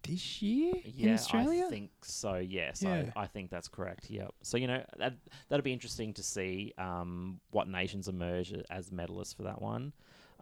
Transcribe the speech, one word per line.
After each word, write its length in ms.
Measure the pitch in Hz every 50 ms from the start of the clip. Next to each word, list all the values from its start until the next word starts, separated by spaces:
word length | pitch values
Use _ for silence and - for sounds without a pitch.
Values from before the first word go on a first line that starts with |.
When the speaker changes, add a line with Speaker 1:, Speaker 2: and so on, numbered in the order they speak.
Speaker 1:
this 380 | - - 165 185 - - - -
year 320 | 214 202 233 269 320 349 370 370
in 100 | 349 - -
Speaker 2:
Yeah, 180 | - 220 214 226
Speaker 1:
Australia? 500 | 220 220 - - 226 247 294 339 349 370
Speaker 2:
I 20 | 359
think 220 | 269 208 208 190 _ _
so, 340 | - - - - - 104 95
yes. 460 | 90 92 92 95 90 82 67 - -
Speaker 1:
Yeah. 280 | 196 190 180 165 139 120 117
Speaker 2:
I, 100 | 107 101
I 20 |
think 240 | - - 104 92 90
that's 180 | 95 87 - -
correct, 400 | - - 95 92 87 - - -
yeah. 200 | 110 101 95 95 - -
So, 160 | - - -
you 100 | 120 127
know, 160 | 123 127 127 - - -
that, 160 | - 101 131 123 - - - - - - _
that'll 120 | 135 143
be 120 | 131 139 127
interesting 400 | 120 - 117 - - 113 110 101
to 80 | -
see, 500 | 98 - - 101 92 92 92 95 104 - - -
um, 600 | 92 92 87 87 87 87 87 87 90 92 92 - _ _
what 180 | - 104 - 95
nations 400 | 95 90 92 95 - 98 90 98
emerge 420 | 92 90 87 87 87 90 90 90
a-, 140 | - 92 - -
as 160 | 87 95 87 92
medalists 480 | 92 87 85 85 92 95 95 - -
for 60 | -
that 180 | - 98 107 117
one. 320 | 104 110 110 117 127 147 - - - - - - - - - -